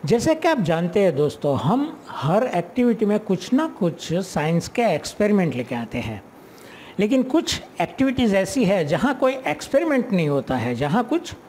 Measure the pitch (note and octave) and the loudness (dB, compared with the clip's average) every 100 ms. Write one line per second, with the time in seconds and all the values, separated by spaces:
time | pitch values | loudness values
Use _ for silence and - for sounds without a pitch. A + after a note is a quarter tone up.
0 | D3 A#3 D#4 D#4+ E4+ D4 E3 E3 F3 F#3+ | 2 2 2 2 2 2 0 0 0 2
1 | F#3+ C#3 D3 - D3 C3 D3 B3 D4+ - | 2 2 0 0 -2 0 2 0 0 -8
2 | - - C#3+ G3 B3+ F3+ F3 - A#3+ A#3 | -14 -6 0 2 2 -2 -2 0 2 2
3 | G3+ G#3 G#3 F3+ - - G#3+ - F3 - | 2 0 0 -4 0 0 0 -2 -2 -2
4 | - E3 F#3+ - D3+ E3+ - - A3+ D3+ | -4 -4 -2 -2 0 0 0 0 0 0
5 | - - G#3 G#3 E3+ B2 A#2 A#2+ A2+ B2 | -4 0 2 4 2 -2 -6 -6 -4 -6
6 | A2+ G#2+ - - - - - - - - | -6 -10 -14 -20 -20 -20 -20 -20 -12 -2
7 | G#3 C4 B3+ D#4 E4+ - - - E3+ - | 2 2 2 0 0 -8 -10 -6 -6 0
8 | C4+ C4 A#3 G3 F#3+ C4+ F#3 G3 D3 D#3 | 0 2 2 2 0 0 2 2 0 0
9 | B3 C4 C4 C4+ G3 D3+ - C#4 E4 C4+ | 0 2 0 0 -4 -6 0 0 2 0
10 | F3+ F#3 D3+ C#3 - B2+ A#2 A#2+ C#3+ G3+ | 0 0 2 0 0 -2 -2 -2 0 0
11 | A#3 E4+ - - | 0 -2 -4 -16